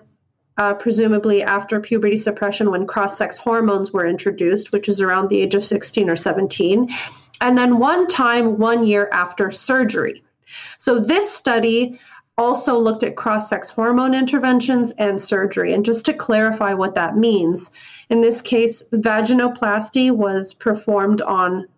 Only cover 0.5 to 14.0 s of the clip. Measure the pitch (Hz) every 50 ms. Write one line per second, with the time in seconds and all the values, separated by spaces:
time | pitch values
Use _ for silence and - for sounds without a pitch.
0.5 | _ - 208 202 202 202 - 240 214 208 226 220 214 208 208 220 202 202 202 -
1.5 | 196 202 202 - 220 208 214 - 233 220 220 208 214 220 - 214 208 - 208 202
2.5 | 202 - 196 208 185 180 196 190 - 220 196 196 - - 214 - - - - 240
3.5 | 226 226 220 214 202 190 196 196 - 190 175 170 170 165 - 202 196 - 180 170
4.5 | 185 208 - - - 202 208 214 202 196 196 190 185 190 196 196 208 202 190 185
5.5 | 196 202 202 - 220 202 - - - 220 202 175 165 170 - 185 160 190 196 -
6.5 | - - 190 175 196 226 254 240 - - - - - - - - - - 240 247
7.5 | 254 254 247 247 247 226 254 277 339 359 370 349 - - 254 240 233 240 233 226
8.5 | 208 208 220 226 233 240 233 214 208 202 202 208 - 185 180 175 - - 202 190
9.5 | 214 - - - 269 262 254 - - - - - - - _ _ _ _ _ -
10.5 | - - - - - _ - 269 247 233 208 214 320 392 403 - - - - 269
11.5 | 233 226 220 233 226 233 247 247 247 - - - - - _ _ _ - 233 240
12.5 | 254 262 - 302 240 233 226 220 220 220 247 208 - - - 233 214 214 214 -
13.5 | 214 185 - - - - 220 233 247 247